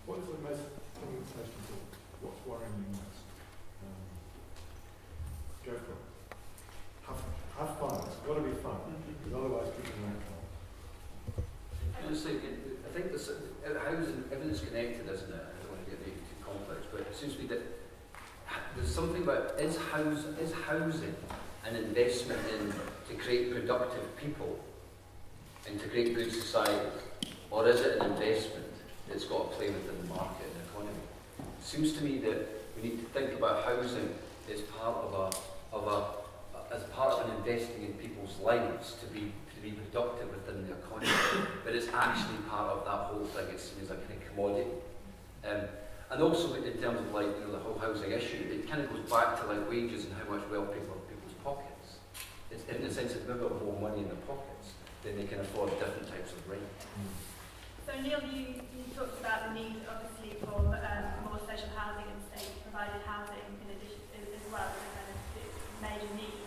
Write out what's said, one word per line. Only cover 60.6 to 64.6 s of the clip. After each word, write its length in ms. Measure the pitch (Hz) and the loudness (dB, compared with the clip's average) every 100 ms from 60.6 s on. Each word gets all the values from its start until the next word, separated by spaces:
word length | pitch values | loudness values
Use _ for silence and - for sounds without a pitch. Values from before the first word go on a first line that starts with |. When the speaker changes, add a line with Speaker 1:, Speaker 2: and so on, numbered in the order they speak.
| 208 220 214 214 202 - | 6 6 2 0 0 -2
Speaker 3:
more 160 | 214 214 - | -4 -4 -4
social 240 | 214 214 220 | -4 -4 -4
housing 320 | 208 208 208 | -4 -4 -6
and 120 | - - - | -8 -8 -6
state-provided 680 | - - 214 214 202 202 - | -6 -8 -6 -4 -2 -2 -4
housing 320 | 208 208 202 202 202 | -4 -4 -6 -8 -8
in 40 | 202 | -6
addition, 320 | 202 202 - - 220 | -8 -8 -10 -10 -10
as, 80 | 208 214 | -8 -8
as 100 | 208 | -6
well 160 | 214 | -2